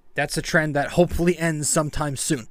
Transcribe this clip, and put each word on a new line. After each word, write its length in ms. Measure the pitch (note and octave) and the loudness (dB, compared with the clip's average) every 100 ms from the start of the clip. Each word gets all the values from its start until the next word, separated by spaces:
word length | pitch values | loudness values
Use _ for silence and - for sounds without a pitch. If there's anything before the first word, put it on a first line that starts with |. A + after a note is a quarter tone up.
| - | -10
That's 240 | - C#3+ - | -6 -4 -4
a 40 | |
trend 340 | - E3+ D#3 C#3+ | 0 2 2 0
that 160 | C3+ | 0
hopefully 460 | - F3 - E3+ E3 | 2 2 2 2 2
ends 320 | E3 D3+ C#3+ | 0 0 0
sometime 460 | E3 D3+ - D3 C3 | 0 0 -2 -2 -2
soon. 320 | - C#3+ - | -2 -2 -4